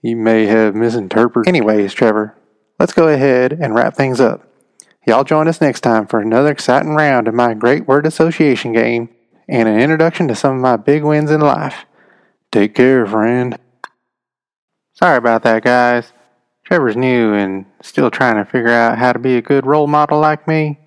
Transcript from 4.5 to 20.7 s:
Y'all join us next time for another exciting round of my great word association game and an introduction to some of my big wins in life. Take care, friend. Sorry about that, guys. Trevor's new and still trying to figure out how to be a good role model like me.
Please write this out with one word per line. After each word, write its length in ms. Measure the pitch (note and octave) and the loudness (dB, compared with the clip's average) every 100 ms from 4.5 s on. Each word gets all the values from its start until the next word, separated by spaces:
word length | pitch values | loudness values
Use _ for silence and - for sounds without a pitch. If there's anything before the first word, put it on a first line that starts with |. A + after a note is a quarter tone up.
| _ _ _ - _ - | _ _ _ -20 _ 0
Y'all 160 | A#2 | 0
join 240 | C#3 D#3 D#3 | 2 0 0
us 140 | E3 | 0
next 200 | D3+ B2 | -2 0
time 240 | B2 A2+ G#2 | 0 0 0
for 140 | A2+ | -4
another 320 | G#2 A#2 D3 | 0 0 0
exciting 420 | D3 - B2+ D#3 | -2 0 0 0
round 340 | D3+ D3+ C3 A2+ | -2 0 0 0
of 60 | |
my 200 | A#2 A#2+ | 0 -2
great 340 | A2 A#2 C#3+ A#2 | 0 0 0 0
word 180 | C#3 D3+ | 0 0
association 680 | - D#3+ E3+ D3+ B2 B2 | -2 -2 0 0 0 -2
game 360 | A2+ A#2 A#2 A#2 _ _ _ - | -2 -2 -2 -6 _ _ _ -6
and 200 | C3 A2 | 0 0
an 120 | G#2+ | 2
introduction 480 | C#3 D#3 E3 E3 D#3+ | 0 2 0 0 -4
to 80 | A2 | -2
some 200 | C#3+ C3 | -2 -2
of 60 | |
my 160 | B2+ A#2 | 0 0
big 260 | A#2+ D3+ | 0 0
wins 280 | D3 D3+ D3+ | 0 0 0
in 100 | D#3 | 2
life. 440 | D3 C3+ C#3+ - - _ _ _ _ _ _ | 2 0 -4 -12 -20 _ _ _ _ _ _
Take 240 | A2 G#2 - | -2 -2 2
care, 300 | B2+ C3 G#2+ | 4 4 0
friend. 500 | G#2+ A2 B2 B2 A2 _ _ - _ _ _ _ _ _ _ _ _ _ | 0 0 0 -2 -6 _ _ -20 _ _ _ _ _ _ _ _ _ _
Sorry 240 | _ F3 C3+ | _ 0 2
about 260 | A#2+ A2+ | 2 0
that, 200 | B2 A2+ | 2 0
guys. 500 | B2 B2 B2 A#2+ A#2 _ _ _ _ _ | 2 2 2 0 -4 _ _ _ _ _
Trevor's 340 | - F3 B2+ G#2+ | -2 0 0 -2
new 360 | C3 B2 A2+ | 0 0 0
and 320 | G#2 G2 F#2+ F#2+ _ | 0 -2 -6 -12 _
still 300 | - - C3 | -10 -2 -2
trying 240 | - C3 A2 | 0 0 0
to 100 | G2+ | -2
figure 240 | B2+ A#2 | -2 0
out 280 | A#2 A#2 A#2 | 2 2 0
how 160 | B2 | -2
to 60 | A#2+ | 0
be 180 | B2+ B2 | 0 -2
a 40 | |
good 240 | A#2 C#3 C3 | 0 -2 0
role 220 | D3+ D3 | 0 2
model 320 | D3+ D3 D3+ | 0 2 2
like 280 | D3+ D3+ - | 0 -2 -2
me. 320 | D#3+ D3+ | -2 -2